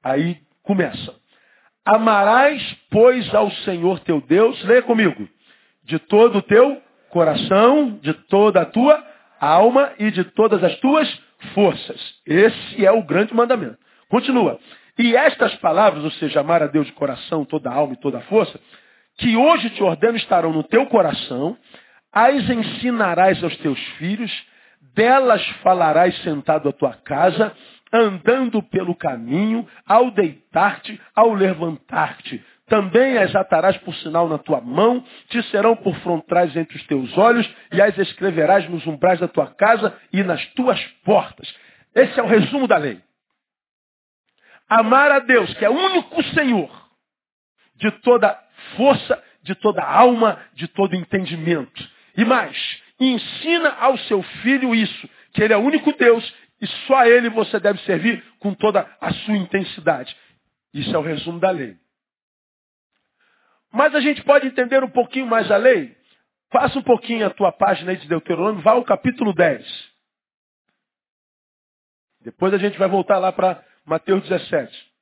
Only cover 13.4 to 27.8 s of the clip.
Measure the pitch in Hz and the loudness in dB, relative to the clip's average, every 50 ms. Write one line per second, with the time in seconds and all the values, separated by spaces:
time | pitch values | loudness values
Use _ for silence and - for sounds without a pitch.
13.4 | 240 240 254 220 165 117 107 _ _ _ _ _ _ _ 190 247 - - 254 240 | 0 0 0 -2 -2 -10 -12 _ _ _ _ _ _ _ -2 -2 0 0 0 0
14.4 | 175 147 117 - _ - - - _ _ _ - 233 240 233 254 294 311 - - | 0 0 -2 -6 _ -20 -20 -20 _ _ _ -2 0 2 2 4 4 2 2 2
15.4 | 247 - - - - 175 160 180 214 208 160 147 147 156 - - 160 143 - 151 | -2 -2 -2 -2 -2 0 2 4 2 2 2 0 -8 -8 -6 -6 -8 -2 -2 -2
16.4 | 139 156 170 170 156 143 139 156 143 - - - 143 139 127 - - - 170 160 | 0 2 0 0 0 0 0 -2 -2 -2 -6 -8 -6 -6 -6 -10 -10 -6 -6 -6
17.4 | 143 - 160 156 120 127 120 139 151 139 127 - - 143 127 120 - - 190 220 | -6 -6 -8 -6 -6 -4 -4 -4 -4 -4 -6 -6 -6 -6 -6 -6 -8 0 0 0
18.4 | 196 - - - _ _ - _ _ _ _ _ _ _ _ - - 247 220 226 | 0 0 -8 -20 _ _ -20 _ _ _ _ _ _ _ _ -4 -2 0 2 4
19.4 | 262 311 339 311 214 233 - - 202 180 165 151 190 233 233 226 - - 185 175 | 4 4 4 2 0 -6 -4 -2 -2 -2 0 0 0 0 0 -4 -4 0 0 0
20.4 | 165 165 160 156 151 - - 233 269 - - 214 180 151 131 - - - 131 123 | 0 0 -2 -4 -4 -4 -4 -4 -4 0 0 0 0 0 -4 -8 -10 -10 -8 -6
21.4 | 139 170 247 _ _ _ - - _ _ _ _ _ _ _ 202 226 254 285 277 | -6 -8 -8 _ _ _ -20 -20 _ _ _ _ _ _ _ 2 2 2 2 2
22.4 | 196 262 247 226 214 - - - 226 247 240 226 208 180 170 170 185 190 185 135 | -2 -2 -4 -4 -4 -8 -8 -6 -6 -6 -2 -2 -2 -2 2 2 2 2 2 0
23.4 | 170 165 - - - 147 135 - - - - - 151 180 208 208 240 196 - - | -4 -8 -8 -6 -6 -6 -6 -6 -10 -16 -14 -10 -8 -8 -6 -6 -8 -10 -10 -14
24.4 | - _ _ _ _ _ _ _ _ 131 _ 196 220 240 254 269 262 247 220 202 | -16 _ _ _ _ _ _ _ _ _ _ 0 2 4 4 4 4 2 2 0
25.4 | - - - - - 180 185 180 170 156 151 160 180 185 180 - - 180 151 143 | 0 -8 -12 -2 0 0 2 2 2 2 4 2 2 2 0 -4 -8 -8 -8 -6
26.4 | 131 - 156 156 156 147 139 _ 156 131 117 _ _ - 147 139 165 185 160 175 | -2 -2 -2 -2 -2 -4 -4 _ -4 -4 -4 _ _ -8 -2 0 0 0 2 0
27.4 | 220 214 - _ - - _ _ | -4 -4 -4 _ -20 -20 _ _